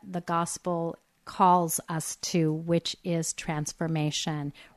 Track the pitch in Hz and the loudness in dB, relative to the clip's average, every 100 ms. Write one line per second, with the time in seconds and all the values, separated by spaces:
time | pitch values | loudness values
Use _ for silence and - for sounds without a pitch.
0 | 190 180 170 170 170 - 185 170 165 - | -8 -8 -2 0 0 -4 -2 -2 -2 -6
1 | _ _ - - 185 180 165 - - 160 | _ _ -12 4 6 8 4 -2 -4 -6
2 | - - - 175 156 156 165 170 - - | -6 -8 -2 2 2 0 0 0 0 -8
3 | 180 165 160 - - 151 151 - 165 160 | -4 -2 -2 -6 -4 -4 -4 -4 -2 0
4 | 151 - - 151 143 - - | 0 -2 -4 -4 -6 -10 -20